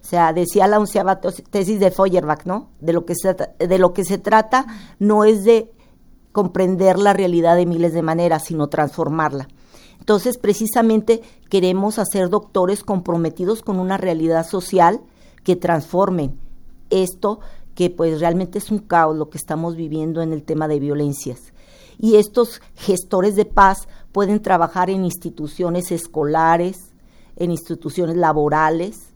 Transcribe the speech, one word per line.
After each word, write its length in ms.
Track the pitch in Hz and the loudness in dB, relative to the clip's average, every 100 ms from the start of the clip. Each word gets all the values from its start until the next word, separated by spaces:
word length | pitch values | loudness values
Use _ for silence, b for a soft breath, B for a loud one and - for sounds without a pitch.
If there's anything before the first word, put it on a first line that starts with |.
O 40 | - | -2
sea, 280 | 175 165 | 0 2
decía 340 | 160 175 208 190 | 2 0 2 4
la 120 | 214 | 4
onceava 400 | 202 202 185 190 | 2 0 0 -2
tos-, 240 | - 196 - | -4 -8 -6
tesis 300 | 208 185 214 | -4 -2 2
de 100 | 185 | 2
Feuerbach, 560 | - 196 175 151 147 180 | 2 2 2 0 -4 -4
¿no? 240 | 202 - - | -8 -10 -8
De 140 | 156 | -2
lo 100 | 170 | -2
que 120 | 170 175 | -2 -4
se 200 | 190 180 | -2 -2
tra-, 220 | - - | -8 -6
de 220 | 170 185 | 0 4
lo 120 | 180 | 4
que 140 | 180 175 | 2 -4
se 140 | 196 | -4
trata 480 | - 220 220 254 262 B B - | 2 2 4 -2 -2 B B -2
no 240 | 208 214 | 2 6
es 200 | 214 220 | 6 4
de 280 | 196 226 220 - b _ - - _ | 4 4 2 -18 b _ -20 -20 _
comprender 680 | 208 185 185 185 185 190 185 | -2 -2 0 0 4 2 4
la 140 | 202 | 4
realidad 420 | 190 185 170 165 175 | 4 2 2 4 4
de 100 | 175 | 4
miles 280 | 170 170 | 2 0
de 100 | 165 | 0
maneras, 400 | 160 165 170 156 - | -2 0 2 0 -2
sino 240 | 160 147 | -4 -2
transformarla. 760 | 151 147 - 156 160 156 139 135 b b b b b | 0 -2 -2 -4 -2 -2 -4 -12 b b b b b
Entonces, 400 | - 208 247 247 | 0 0 0 -2
precisamente 840 | 196 202 220 247 226 220 214 226 B B - | -2 0 0 2 2 2 2 0 B B -2
queremos 480 | 196 180 185 202 214 | 0 2 0 -2 -4
hacer 320 | 185 196 180 | -4 -2 0
doctores 540 | 208 208 196 180 208 | -2 -2 -2 0 -2
comprometidos 800 | - 190 175 170 160 - 180 220 | -4 -4 -2 -2 -2 -4 -4 -4
con 160 | - 185 | -4 -4
una 180 | 185 196 | -2 -2
realidad 500 | 190 160 165 165 165 | -2 -2 0 0 -2
social 540 | 190 180 185 170 208 - b b b | -6 -2 4 4 2 -10 b b b
que 120 | - 175 | -2 -2
transformen 840 | 175 165 143 180 196 180 139 - - - - - - | 0 -2 -2 -2 0 0 -4 -6 -12 -16 -20 -20 -4
esto, 480 | 190 185 185 202 214 b b b | -2 -2 -4 -6 -6 b b b
que 160 | - 180 | -4 -4
pues 300 | 175 165 156 | 0 -2 0
realmente 400 | 170 170 180 208 | 0 0 -4 -8
es 100 | - | -6
un 80 | 208 | -6
caos 400 | - 175 160 156 | 0 2 2 0
lo 140 | 151 | -6
que 80 | 160 | -10
estamos 360 | - 156 170 165 | -8 -6 -6 -8
viviendo 460 | 160 156 156 160 | -8 -6 -4 -4
en 120 | 165 | -4
el 100 | 156 | -6
tema 240 | - 156 156 | -4 -4 -2
de 120 | 147 | -2
violencias. 600 | 143 147 147 143 135 123 - b b b b b | -2 -2 -2 -4 -10 -14 -18 b b b b b
Y 180 | 220 214 | 6 6
estos 460 | 208 - 226 - b | 6 0 -2 -4 b
gestores 640 | - - 180 - 190 196 202 | -10 -4 -4 -2 0 2 0
de 100 | 208 | 0
paz 420 | - 196 196 - b b | 4 4 4 -8 b b
pueden 300 | 196 196 208 | -2 0 0
trabajar 480 | 214 180 170 185 185 | 2 2 2 0 -2
en 160 | 190 180 | 0 -4
instituciones 840 | - 170 - 151 - 175 175 180 | -6 -14 -10 -12 -6 -4 -2 -4
escolares, 1000 | 170 - 156 147 160 165 170 180 190 - _ b b b - | -8 -6 -4 -2 2 2 2 0 -8 -20 _ b b b -6
en 160 | 175 | -4
instituciones 680 | 165 - 165 147 185 170 170 | -4 -8 -10 -8 -4 -2 0
laborales 960 | 165 151 147 151 156 165 185 - - | 2 2 0 2 0 0 -6 -10 -20